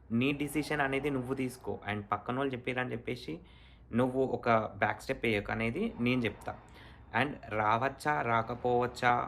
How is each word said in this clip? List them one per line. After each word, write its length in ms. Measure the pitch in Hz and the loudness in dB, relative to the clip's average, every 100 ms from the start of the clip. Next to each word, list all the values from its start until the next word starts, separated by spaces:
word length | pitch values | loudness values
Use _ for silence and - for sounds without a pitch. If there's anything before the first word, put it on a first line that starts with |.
| - 117 | -2 0
నీ 100 | 131 143 | 2 0
డిసిషన్ 400 | 147 151 143 151 135 | -2 -2 0 0 2
అనేది 220 | 135 143 131 | 2 0 -2
నువ్వు 160 | 123 | -2
తీసుకో, 400 | 135 127 - 104 98 101 | -2 -4 -4 -8 -6 -4
and 120 | 104 101 | -6 -2
పక్కన 220 | 101 - 127 | -4 -2 -2
వాళ్ళు 160 | 139 123 | -2 -2
చెప్పిర్రని 360 | 131 123 123 | -4 -2 -2
చెప్పేసి 440 | 120 123 127 - 160 - - - - - | -4 -6 -8 -8 -10 -12 -20 -20 -20 -4
నువ్వు 280 | 113 127 127 127 120 | 2 2 4 2 2
ఒక 100 | 123 113 107 101 | 4 4 4 0
బ్యాక్ 180 | 107 110 | 0 0
స్టెప్ 240 | - 135 117 | -4 -2 2
వేయకు 260 | 104 104 110 | 0 0 -2
అనేది 280 | 113 143 233 - 120 | 0 0 -4 0 2
నేను 160 | 127 110 | 2 0
చెప్తా. 260 | - - - - - - - - 113 | -4 -8 -10 -14 -20 -20 -20 -4 0
And 140 | 139 - - 107 | 0 -2 -6 2
రావచ్చా 540 | 107 113 135 135 151 147 120 | 4 4 2 -2 -2 0 2
రాకపోవచ్చా 800 | 113 117 120 123 123 123 - 123 120 | 2 0 -2 2 2 2 2 2 4